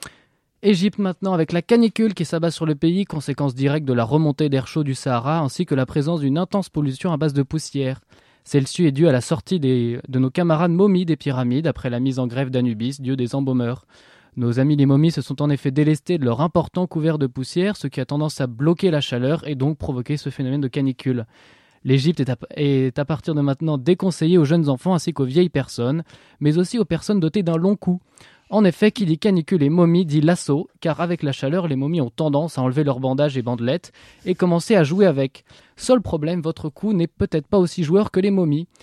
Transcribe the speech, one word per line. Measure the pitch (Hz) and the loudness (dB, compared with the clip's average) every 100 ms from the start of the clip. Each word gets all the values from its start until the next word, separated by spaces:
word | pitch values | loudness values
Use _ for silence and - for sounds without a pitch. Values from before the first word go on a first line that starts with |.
| - _ _ _ _ _ | -20 _ _ _ _ _
Égypte | 202 190 202 - | 2 2 2 -2
maintenant | 196 175 196 | -4 -4 -2
avec | 180 156 | 0 0
la | 175 | -2
canicule | - 233 226 202 220 | 2 4 4 2 -2
qui | 185 165 | -2 -4
s'abat | 165 165 | -2 -2
sur | - 156 | -2 -2
le | 143 | 0
pays, | 165 185 196 | 0 0 -2
conséquence | 156 143 139 143 123 | -6 -6 -2 -2 0
directe | 139 151 139 | 0 0 0
de | |
la | 123 | 0
remontée | 113 151 156 139 151 | 2 2 2 0 0
d'air | 135 120 | 0 -2
chaud | 160 | -4
du | 143 131 | -2 -4
Sahara | 139 123 123 165 | -2 -2 0 -2
ainsi | 139 - 180 | -2 -4 -2
que | 135 | -2
la | 127 | -2
présence | 156 143 170 | -2 -2 -2
d'une | 139 147 | 0 0
intense | 185 202 180 | -2 -4 -4
pollution | 156 147 131 185 | -4 -4 -2 -4
à | 151 | -2
base | 156 | 0
de | 139 | 0
poussière. | 135 160 - 139 131 131 _ _ _ _ | -2 -4 -6 -4 -4 -6 _ _ _ _
Celle-ci | - 143 135 - 165 | -2 0 0 0 0
est | |
due | 135 170 | 4 4
à | |
la | 123 | 2
sortie | - 156 - 185 | 0 -4 -2 -2
des, | 135 127 117 120 - | 0 0 0 -4 -4
de | 127 | -2
nos | 131 | 0
camarades | - 175 156 175 | 0 0 2 2
momies | 170 202 180 175 | 4 4 2 2
des | 151 | -2
pyramides | 147 127 123 127 165 | -2 -2 0 0 -2
après | - 127 | -2 -4
la | 120 | -2
mise | 135 131 | -2 -2
en | 127 | -2
grève | 127 135 | -2 -2
d'Anubis, | 127 123 110 120 139 | 0 0 -2 -4 -6
dieu | 127 131 | -4 -2
des | 120 | -2
embaumeurs. | 139 135 127 120 127 _ _ _ _ _ - | -2 0 0 -2 -4 _ _ _ _ _ -4
Nos | 120 120 | -2 2
amis | 139 147 | 2 4
les | 139 | 4
momies | 139 160 | 4 4
se | 151 | 0
sont | - 139 | -4 -4
en | 147 | -2
effet | 139 143 | 0 -2
délestés | 135 151 156 - 175 | 0 2 2 0 0
de | |
leur | 123 117 | 0 0
important | 160 - 151 180 180 | 0 0 -2 -2 -4
couvert | 165 156 151 | -2 0 0
de | 135 | -2
poussière, | 131 127 175 196 202 | -4 -6 -2 -2 -2
ce | 143 | -8
qui | - | -6
a | 127 | -4
tendance | 147 151 - | -2 -4 -4
à | 127 | -6
bloquer | 117 151 170 190 | -2 0 2 2
la | 151 | 0
chaleur | - 123 127 156 135 | -2 -2 0 -2 -4
et | 139 | -2
donc | 139 151 | -2 -2
provoquer | - 127 117 147 | -6 -6 -4 -6
ce | 143 | -6
phénomène | 131 131 143 | -6 -4 -2
de | 135 | -4
canicule. | 147 135 127 131 123 113 _ _ _ _ _ | -2 -2 -2 -2 -4 -6 _ _ _ _ _
L'Égypte | 131 131 143 165 | 0 2 2 0
est | 131 | -2
à, | 123 - - | -4 -8 -2
est | 143 135 131 127 | 0 2 0 -2
à | 139 | -4
partir | 160 - 151 | -4 -2 0
de | |
maintenant | 143 135 160 147 | 0 0 -2 -2
déconseillée | 127 180 190 147 160 180 | 0 0 0 0 2 4
aux | 143 | 4
jeunes | 170 147 | 4 2
enfants | 131 180 | 0 0
ainsi | 180 - | -2 -2
qu'aux | 147 131 | -4 0
vieilles | 143 180 | 2 2
personnes, | 143 123 - 123 160 160 - _ - | 0 -4 -2 -2 -2 -6 -16 _ -4
mais | 147 156 | 0 2
aussi | 180 240 | 0 0
aux | 190 | -2
personnes | 165 - 208 | -2 0 0
dotées | 160 214 | 2 0
d'un | 170 165 | 0 0
long | 185 208 | 0 0
cou. | - 180 _ _ - _ - | -2 -4 _ _ -20 _ -4
En | 208 | 2
effet, | 196 - 214 | 2 4 2
qui | - 185 | 2 0
dit | 160 | 0
canicule | 214 185 151 185 | 2 2 2 2
et | 143 | 2
momie | 170 170 170 175 | 4 4 4 2
dit | 151 | 2
lasso, | 151 175 - 143 208 - | 2 2 0 -2 -4 -6
car | 165 139 | -4 -2
avec | 170 170 | -4 -4
la | 143 | -4
chaleur, | 135 135 175 175 | -4 -2 -2 -2
les | 131 | -2
momies | 139 170 | -2 -2
ont | 120 | -2
tendance | - 156 143 - - | -2 0 0 0 -2
à | |
enlever | 131 127 | -2 0
leurs | 143 127 | 0 0
bandages | 131 131 147 131 | -2 0 0 -2
et | |
bandelettes | 117 120 117 170 - _ - _ - | -4 -2 -2 -2 -6 _ -20 _ -6
et | 180 | 0
commencer | 180 170 - 214 | 2 2 4 4
à | |
jouer | 143 185 196 | 4 4 4
avec. | 139 135 - _ - _ - | 4 -2 -6 _ -20 _ -6
Seul | - 254 | 2 2
problème, | - 165 151 180 | 2 -4 -2 -4
votre | 160 - 156 | -4 -6 -8
cou | - 208 | -6 -2
n'est | 196 165 | 0 0
peut-être | - 202 160 - | -2 -2 -2 0
pas | 202 | 2
aussi | 175 - | 2 0
joueur | 151 190 214 | 2 2 2
que | 185 | 0
les | 202 | 2
momies. | 190 170 147 170 _ | 2 2 0 -4 _